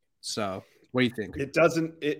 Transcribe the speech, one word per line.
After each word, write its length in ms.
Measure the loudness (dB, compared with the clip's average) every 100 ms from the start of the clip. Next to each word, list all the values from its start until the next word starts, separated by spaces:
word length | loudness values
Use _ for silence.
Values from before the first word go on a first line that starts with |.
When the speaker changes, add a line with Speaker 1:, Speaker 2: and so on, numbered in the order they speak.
| _ _
Speaker 1:
So 440 | -10 -6 -4 -6 -12 _ _
what 120 | 0
do 20 |
you 100 | 0
think? 220 | 0 -6 -6
Speaker 2:
It 160 | -2
doesn't, 420 | 4 4 4 -2 -2
it, 160 | -4